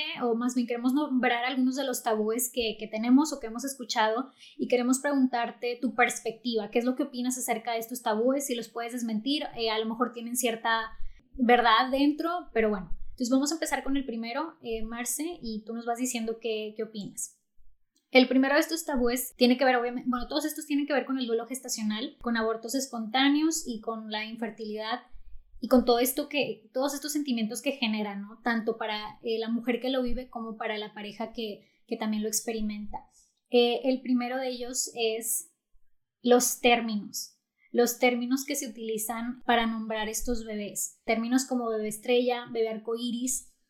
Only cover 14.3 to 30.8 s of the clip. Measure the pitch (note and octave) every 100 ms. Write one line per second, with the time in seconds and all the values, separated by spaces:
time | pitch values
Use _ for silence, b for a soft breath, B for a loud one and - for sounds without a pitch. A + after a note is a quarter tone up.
14.3 | C4 E4 - A#3+ A3+ A3 A#3 B3 - D#4+
15.3 | F4 A#3 G#3+ A3 A3+ A#3 A#3 B3+ A#3 A3+
16.3 | A3+ A#3 A3 G#3+ G#3+ A3 G#3+ F#3+ - -
17.3 | _ _ _ - - _ _ _ B3+ B3+
18.3 | C4 C4+ C#4+ E4 E4 - C4+ A#3+ B3+ -
19.3 | - A#3+ B3 C4 B3 A#3+ B3 B3+ B3 A#3+
20.3 | D4 D4+ D4+ - C#4+ C#4+ C4+ - C4 A#3
21.3 | A3+ C#4 B3+ - A3 G#3+ G#3+ D4 - A#3+
22.3 | A#3 A3 A3+ A3+ C4+ C4+ A#3 A3 B3+ C#4
23.3 | D4 D#4 D#4 - A3 A3+ A3+ A3 G#3+ A3
24.3 | A3+ A3+ A3 G#3+ G#3+ A3 B3 - - -
25.3 | - - - A3+ B3 B3 A#3 C4 - D4
26.3 | D4 - - - C4 C#4+ C#4+ D4+ D4+ C#4+
27.3 | A#3 G#3+ A#3+ C#4+ C4+ A3+ G#3+ G#3 G3 G3+
28.3 | A3+ B3 A3+ A3 A3 A3 G#3+ G#3+ - A3+
29.3 | A3+ A3 A#3 B3 A#3 B3+ C4 B3 A#3+ B3+
30.3 | A#3 A3+ G#3+ A3+ G#3+